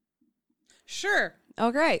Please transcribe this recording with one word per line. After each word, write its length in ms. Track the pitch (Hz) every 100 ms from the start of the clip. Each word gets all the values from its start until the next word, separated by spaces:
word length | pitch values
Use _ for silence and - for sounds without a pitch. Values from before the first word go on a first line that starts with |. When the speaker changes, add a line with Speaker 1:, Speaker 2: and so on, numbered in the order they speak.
| _ _ _ _ _ _ _ _ -
Speaker 1:
Sure. 480 | - 381 381 180 - _ -
Speaker 2:
Okay, 420 | 226 262 320 196